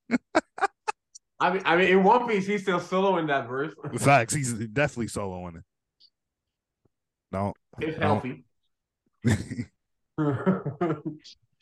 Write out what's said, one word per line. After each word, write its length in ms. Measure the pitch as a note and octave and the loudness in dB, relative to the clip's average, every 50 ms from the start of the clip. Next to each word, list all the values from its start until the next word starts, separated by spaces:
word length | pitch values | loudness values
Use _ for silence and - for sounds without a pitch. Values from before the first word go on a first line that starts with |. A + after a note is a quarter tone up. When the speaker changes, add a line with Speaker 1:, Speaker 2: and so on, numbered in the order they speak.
| _ - A#3 - _ _ - D#4+ - _ _ - F4 G4 _ _ - - - _ _ _ _ - _ _ _ - | _ -4 -4 -4 _ _ -2 -2 -2 _ _ -4 -4 -4 _ _ -10 -10 -10 _ _ _ _ -20 _ _ _ -2
Speaker 1:
I 120 | C#3 F3+ F3+ | 0 0 0
mean, 100 | F#3+ - | 0 0
I 120 | D3 E3 | 2 2
mean, 120 | F3 F#3+ F3+ | 4 4 6
in 160 | F3+ F#3+ F#3+ | 6 6 8
One 240 | G3 A3+ B3 A#3+ A#3+ | 8 6 6 4 2
Piece, 180 | A3+ G3 - | 0 -2 0
he's 160 | G3 G#3 G#3 G3 | 0 -4 -4 -2
still 180 | G3+ F3+ - | 0 -2 -2
soloing 460 | - - F#3 F#3 F#3+ G3 F#3 E3+ D#3+ D3+ | -2 -2 -2 0 2 2 2 2 0 0
that 200 | C#3+ C#3 B2+ A#2 | 0 -2 -2 -4
verse. 240 | B2+ C3 C#3+ D#3 D3+ - - | -6 -6 -6 -6 -8 -12 -12
<laughs> 120 | D3 B2+ A#2+ A#2+ | -8 -6 0 4
Speaker 2:
Facts. 320 | C#3 C#3+ C3+ A#2 A#2 - | 6 6 6 4 2 -2
He's 180 | D3+ C3+ B2 A#2+ | -4 -4 -4 -4
definitely 540 | G#2+ A#2 A2+ G#2 C3+ D3 C#3 - A#2+ A#2 | -6 -6 -6 -2 -2 -2 -2 -2 -4 -8
soloing 500 | G2+ - A#2+ G#2 G2 F#2 F2+ F2+ F2 E2 | -6 -6 -6 -6 -6 -8 -8 -10 -12 -12
it. 60 | E2 - _ _ _ _ _ _ _ _ _ _ _ _ _ _ _ _ _ _ _ _ _ _ _ _ _ _ _ _ _ _ _ _ _ - | -14 -18 _ _ _ _ _ _ _ _ _ _ _ _ _ _ _ _ _ _ _ _ _ _ _ _ _ _ _ _ _ _ _ _ _ -6
No. 220 | F#2+ G2+ G2+ - _ _ _ _ - | -4 -4 -4 -4 _ _ _ _ -8
Speaker 1:
It's 180 | - D#3+ D3+ - | -6 -6 -4 -2
Speaker 2:
No. 80 | - | 0
Speaker 1:
healthy. 380 | G2+ G#2 G#2 - B2+ - - - _ _ _ _ _ _ _ _ _ _ _ _ _ _ _ - | 0 0 0 -2 -6 -10 -12 -16 _ _ _ _ _ _ _ _ _ _ _ _ _ _ _ 0
Speaker 2:
<laughs> 460 | C#3 A2 - - - C3 B2+ A#2 - _ _ _ _ _ _ _ _ _ - | 0 0 0 -2 -8 -8 -10 -10 -10 _ _ _ _ _ _ _ _ _ -4
Speaker 1:
<laughs> 960 | D3+ D3 C#3 A2+ - F#3+ F#3 - - D3 - - F3 E3 D3+ - - D#3+ D3+ - - - - _ _ _ _ _ | -2 -2 -2 0 0 0 0 0 -2 -8 -6 -4 -4 -4 -4 -4 -6 -10 -12 -12 -18 -20 -20 _ _ _ _ _